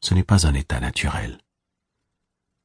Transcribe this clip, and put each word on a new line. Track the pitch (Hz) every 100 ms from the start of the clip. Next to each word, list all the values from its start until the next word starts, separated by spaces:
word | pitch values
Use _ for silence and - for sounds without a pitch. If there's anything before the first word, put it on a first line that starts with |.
Ce | -
n'est | 92
pas | - 98 80
un |
état | 69 - 64
naturel. | 62 - 73 - - - _ _ _ _ _ _ _ _ _ _ _ _